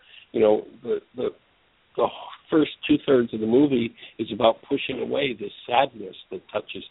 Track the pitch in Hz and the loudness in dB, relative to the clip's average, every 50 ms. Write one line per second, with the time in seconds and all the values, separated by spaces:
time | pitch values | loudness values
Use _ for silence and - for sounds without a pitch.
0 | _ _ - - - _ - 117 110 107 107 107 - - - - - 120 107 - | _ _ -20 -20 -20 _ 0 2 4 4 4 2 0 -8 -18 -14 -6 -6 -6 -6
1 | - _ _ - 120 113 - _ _ _ _ _ _ _ _ _ _ _ _ - | -6 _ _ -8 -6 -6 -8 _ _ _ _ _ _ _ _ _ _ _ _ -2
2 | 117 - - - - - - - _ _ - 156 143 - - - - - 151 143 | -2 -2 -2 -8 -16 -18 -20 -20 _ _ 2 2 2 0 -4 -10 0 0 0 0
3 | - - 139 123 120 117 - 110 110 110 117 135 147 147 135 120 117 113 - - | 2 2 2 2 2 0 -4 -4 -2 2 4 4 4 4 2 0 0 -2 -6 -12
4 | - - _ - 113 110 110 104 120 113 113 - _ - 139 131 - - 131 120 | -20 -20 _ -10 -8 -8 -4 2 2 2 2 2 _ -6 -4 -4 -4 -6 -8 -8
5 | 117 117 123 131 143 135 117 104 104 101 - - - - 120 123 139 131 120 110 | -6 -4 -2 -2 -2 -4 -4 -8 -10 -12 -14 -16 -6 0 2 2 2 2 -2 -12
6 | 101 92 87 - - _ 95 92 - _ - 107 - - - 98 87 - | -16 -16 -16 -18 -16 _ -14 -14 -14 _ -8 -8 -6 -6 -14 -16 -16 -8